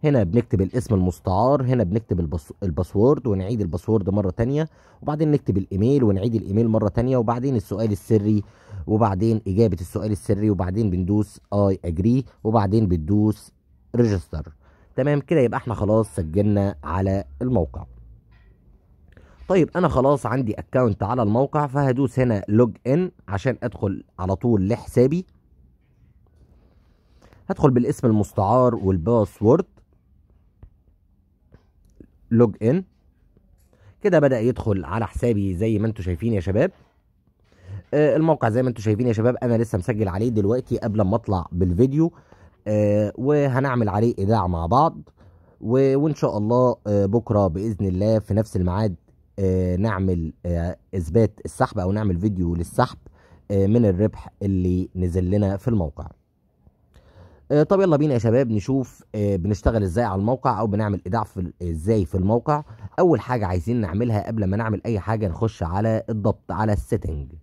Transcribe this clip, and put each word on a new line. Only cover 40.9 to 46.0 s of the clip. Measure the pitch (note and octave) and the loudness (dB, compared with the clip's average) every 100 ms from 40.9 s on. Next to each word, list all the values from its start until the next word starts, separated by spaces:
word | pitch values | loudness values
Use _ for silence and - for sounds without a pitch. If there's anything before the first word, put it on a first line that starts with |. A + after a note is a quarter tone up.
| G#2 | 0
ما | G2 A2+ | 0 0
اطلع | - G2 E2 | -2 -4 -4
بالفيديو. | F2+ F#2 F2 C3 C#3 E3 - _ - - _ - | -2 0 4 2 2 0 -2 _ -20 -20 _ -4
آه، | G#2+ G#2 G#2 G#2 - | 0 2 2 0 -2
وهنعمل | C3 D3 C#3+ B2+ C#3 B2 A2 | 0 2 2 0 0 0 0
عليه | F#2+ A#2 - | 0 0 0
ايداع | G2 A2+ F2+ | 0 0 0
مع | E2+ E2+ | -2 0
بعض، | A#2+ D#3+ - D3 _ - _ _ _ | 2 2 0 -20 _ -20 _ _ _
و-، | - B2 C3+ | -2 2 2
وان | C3+ | 2